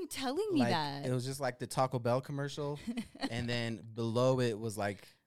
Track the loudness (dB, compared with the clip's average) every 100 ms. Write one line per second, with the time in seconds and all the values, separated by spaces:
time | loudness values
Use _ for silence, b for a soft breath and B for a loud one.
0 | -4 -4 -2 0 2 4 4 2 0 -4
1 | -2 0 -2 -2 -2 -2 -4 2 2 2
2 | 2 2 0 -6 -4 -4 -4 -4 -6 -6
3 | -6 -6 -6 -2 -2 0 0 -4 -8 -2
4 | 0 4 6 6 2 2 -4 -2 -2 -2
5 | -10 _